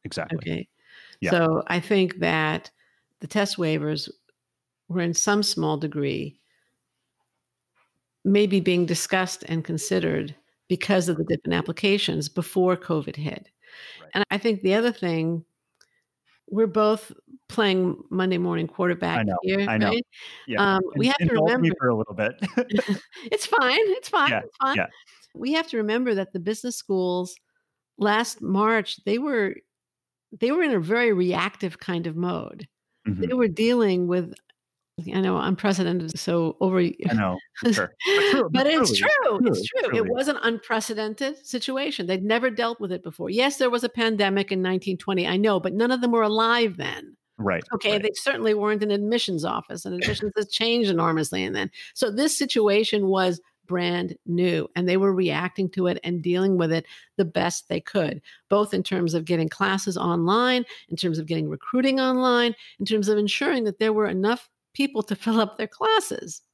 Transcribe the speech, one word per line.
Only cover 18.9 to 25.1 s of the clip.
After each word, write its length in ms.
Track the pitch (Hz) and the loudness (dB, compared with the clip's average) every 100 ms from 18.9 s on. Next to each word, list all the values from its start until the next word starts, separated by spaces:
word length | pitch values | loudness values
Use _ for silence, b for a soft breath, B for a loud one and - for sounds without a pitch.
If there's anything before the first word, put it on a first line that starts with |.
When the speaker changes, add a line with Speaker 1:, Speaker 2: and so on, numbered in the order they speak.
| 175 175 82 | 0 0 0
Speaker 1:
I 40 | |
know, 140 | 107 90 | 0 -2
Speaker 2:
here, 240 | - 196 202 | 0 0 0
Speaker 1:
I 100 | 110 | 2
know. 100 | 202 | 2
Speaker 2:
right? 180 | 233 247 B B B - | 0 -4 B B B -6
Speaker 1:
Yeah. 280 | - 202 190 | 0 2 2
Speaker 2:
Um, 60 | 185 - | 0 0
we 120 | 233 | 0
Speaker 1:
In-, 40 | |
Speaker 2:
have 60 | 285 | 2
to 180 | - 226 | 2 4
Speaker 1:
indulge 240 | 156 151 | 4 4
me 120 | 165 | 2
Speaker 2:
remember 40 | - | 2
Speaker 1:
for 80 | 127 | 0
a 60 | 113 | 0
little 180 | 110 | -2
bit. 220 | 98 107 131 190 - | -2 -4 -2 -4 -2
<laughs> 460 | 247 208 - 196 - | 0 0 0 -4 -4
Speaker 2:
<laughs> 200 | - 254 | -18 -6
It's 140 | 415 - | -4 0
fine. 340 | 453 254 294 | 2 4 4
It's 280 | 440 392 - | 2 0 0
fine. 220 | 370 277 | 2 2
Speaker 1:
Yeah, 120 | 220 - | 2 -4
Speaker 2:
It's 120 | _ | _
fine. 140 | 269 269 | 0 0
Speaker 1:
yeah. 100 | 180 B B | -2 B B